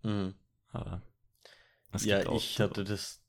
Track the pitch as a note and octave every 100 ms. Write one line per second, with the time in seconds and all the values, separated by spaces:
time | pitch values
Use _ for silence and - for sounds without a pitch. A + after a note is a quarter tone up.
0 | G#2+ G#2 F#2+ F#2+ _ _ _ - - F2+
1 | - _ _ _ - - - _ _ G#2
2 | G#2+ G2+ F2+ D2+ - - G#2 - G2 G#2
3 | - -